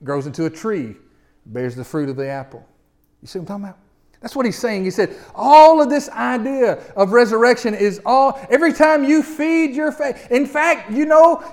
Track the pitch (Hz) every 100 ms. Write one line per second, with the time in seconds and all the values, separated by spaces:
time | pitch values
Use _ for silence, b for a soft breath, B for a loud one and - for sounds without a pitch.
0 | 139 143 139 131 160 160 220 202 117 101
1 | _ _ _ _ - 113 127 123 120 160
2 | 139 131 135 135 135 - - _ _ _
3 | _ _ - 190 165 202 202 - _ _
4 | _ _ 233 277 247 - 240 202 190 185
5 | 190 B B - 233 302 311 320 277 285
6 | - - 240 247 226 269 233 156 B 202
7 | 190 233 226 226 240 247 233 208 202 180
8 | - 262 269 B B 254 330 - 311 311
9 | 269 311 311 311 311 330 311 254 302 -
10 | 285 - - 240 285 302 330 311 - 226
11 | 302 311 330 330 B